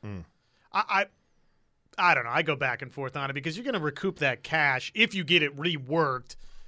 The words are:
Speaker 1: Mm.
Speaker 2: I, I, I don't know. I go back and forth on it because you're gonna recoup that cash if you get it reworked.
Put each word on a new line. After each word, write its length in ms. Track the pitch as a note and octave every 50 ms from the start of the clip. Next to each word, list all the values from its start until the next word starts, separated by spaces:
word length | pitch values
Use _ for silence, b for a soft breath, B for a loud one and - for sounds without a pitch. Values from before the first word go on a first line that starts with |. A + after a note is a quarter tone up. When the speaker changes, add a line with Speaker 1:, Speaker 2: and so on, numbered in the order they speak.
| -
Speaker 1:
Mm. 200 | G#2+ G2+ F#2 E2 - _ _ _ _ _ _ _ _ -
Speaker 2:
I, 320 | F#3+ G#3 - G#3 F#3+ G3+ - _ _ _ _ _ _ _ _ _ _ _ _ _ _ _ _ - -
I, 100 | F#3+ F3+
I 60 | D#3+
don't 80 | C#3 A#2+
know. 80 | A#2
I 100 | A#2+ D3+
go 140 | E3+ D#3+ D3+
back 260 | C#3 C#3+ C3 A#2+ A#2+
and 100 | C#3+ B2+
forth 240 | - - C#3 C3 -
on 140 | D3 C#3 C#3
it 40 | C#3
because 220 | C#3+ C3+ E3 D#3+
you're 80 | F#3+ B3
gonna 140 | C#4 B3 G3
recoup 380 | D3+ D3+ C#3+ - - F#3+ - -
that 240 | D3+ C#3 B2 A#2
cash 500 | _ - - D#3+ D3+ C#3+ C3+ B2+ - - -
if 180 | G#3+ A3 A3 -
you 100 | F#3+ F3+
get 200 | C#3 E3+ F3 D3+
it 120 | C#3+ C#3+
reworked. 800 | C#3 D3+ F3 E3+ D3 C3+ B2 D3 E3 D#3+ C#3+ C3 B2+ - - - - - - - - -